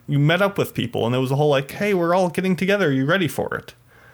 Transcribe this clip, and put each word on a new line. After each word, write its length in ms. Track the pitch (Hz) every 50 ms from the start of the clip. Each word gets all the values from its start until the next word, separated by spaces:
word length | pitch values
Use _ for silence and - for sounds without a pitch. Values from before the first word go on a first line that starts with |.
| -
you 120 | - 143 139
met 240 | 147 156 170 180
up 160 | 202 196 - -
with 160 | 120 - -
people, 320 | - - 113 - 104 110
and 80 | 117 127
it 40 | 131
was 100 | 131 127
a 60 | 139
whole, 120 | 143 151 151
like, 220 | 139 139 143 -
"Hey, 240 | - - 208 208 196
we're 200 | 175 170 170 175
all 140 | 190 185 175
getting 260 | - 190 185 190 180
together, 340 | - 190 196 202 202 185 147
are 40 |
you 140 | 135 135 135
ready 220 | 147 180 196 170 -
for 260 | - - - - 60
it?" 180 | - - - - _ _ _ - - - -